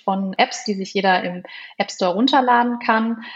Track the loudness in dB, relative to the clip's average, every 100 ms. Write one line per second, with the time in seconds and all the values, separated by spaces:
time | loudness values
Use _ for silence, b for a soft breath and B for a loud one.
0 | -4 -2 -2 0 0 0 -6 -4 -4 0
1 | 2 2 0 -6 -12 B B -6 -6 -2
2 | 0 2 4 4 4 4 2 0 0 2
3 | 0 -4 B